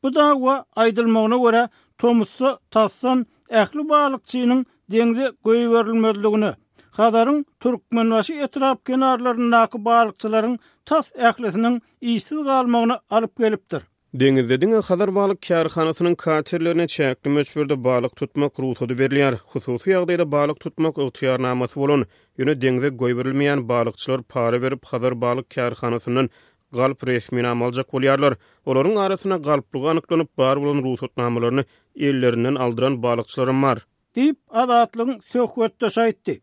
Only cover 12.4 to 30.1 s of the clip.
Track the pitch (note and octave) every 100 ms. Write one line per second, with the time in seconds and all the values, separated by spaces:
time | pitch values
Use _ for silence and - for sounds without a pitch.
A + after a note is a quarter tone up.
12.4 | C#4+ C4+ B3+ A#3+ A#3 B3 _ G#3+ A3+ -
13.4 | A3 G#3 _ D#3 - _ _ B2+ C3+ C3+
14.4 | A#2+ C3 F#3 A3 - F3 G3+ F#3+ G3+ F#3+
15.4 | - E3+ D#3+ - D#3+ D#3+ F3 F3 - D#3
16.4 | D#3 F3 E3 E3+ E3 - C#3 B2 C#3+ C#3+
17.4 | C#3+ - C#3+ C#3+ B2 B2+ B2 - C#3+ -
18.4 | C#3+ - C3 A#2+ A#2+ B2 C3+ C#3 C#3 A2+
19.4 | _ - - A#2+ F#3+ F#3 F3 F3 E3 D3
20.4 | C#3+ D3+ E3+ - D#3+ D3+ C#3 - C3+ B2+
21.4 | B2+ B2 B2 - C#3 D3 B2 _ _ -
22.4 | C3 D3 C3 B2+ C#3 B2+ B2 B2 B2+ C3+
23.4 | C#3+ C#3+ A#2 A#2+ A#2 - - C3 A#2+ C3+
24.4 | A#2 A#2+ B2+ C3 - B2+ B2 B2 A#2+ B2
25.4 | B2+ - A#2+ A2+ A#2+ A#2 A#2 B2 C3 _
26.4 | _ _ _ A#2+ C3 C3+ B2+ B2 - B2
27.4 | A#2+ A#2+ A#2+ B2 C3+ C3+ C3+ C#3 C#3+ B2+
28.4 | _ _ - C3 D3+ G#3+ F#3+ F#3+ G3 F#3
29.4 | D3 D3 - C#3+ C#3+ E3 -